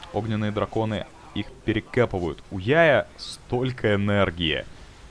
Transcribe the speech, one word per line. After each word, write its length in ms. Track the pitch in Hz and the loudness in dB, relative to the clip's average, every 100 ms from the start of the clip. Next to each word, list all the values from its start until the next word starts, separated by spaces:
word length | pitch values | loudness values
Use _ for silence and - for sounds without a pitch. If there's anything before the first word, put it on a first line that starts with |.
| - | -8
огненные 400 | 104 113 107 107 | -6 -4 -2 -2
драконы 540 | 104 98 113 110 104 - - - - | -2 -2 -2 -2 -4 -6 -14 -10 -8
их 160 | - - | -8 -6
перекэпывают. 800 | - 107 - 127 113 95 85 69 - | -2 -2 0 0 2 0 -4 -6 -8
У 80 | 95 | -6
Яя 480 | 98 156 165 120 - - | 2 4 6 4 2 -10
столько 760 | - - - 123 131 127 110 | -14 -14 -4 -2 -2 0 0
энергии. 720 | 101 101 101 95 85 82 67 - - - - - | 2 2 2 2 2 0 0 -4 -14 -20 -20 -20